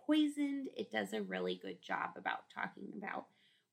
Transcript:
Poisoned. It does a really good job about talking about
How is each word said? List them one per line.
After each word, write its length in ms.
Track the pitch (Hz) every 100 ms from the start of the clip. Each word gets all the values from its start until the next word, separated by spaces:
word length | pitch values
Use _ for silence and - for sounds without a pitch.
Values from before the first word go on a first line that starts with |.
| -
Poisoned. 640 | 311 294 294 285 277 269 -
It 140 | 208
does 200 | 214 196
a 120 | 214
really 320 | 196 - 92 92
good 200 | 95 90
job 300 | - 87 82 -
about 340 | - - -
talking 400 | - - - - -
about 280 | - - - _ _ _ _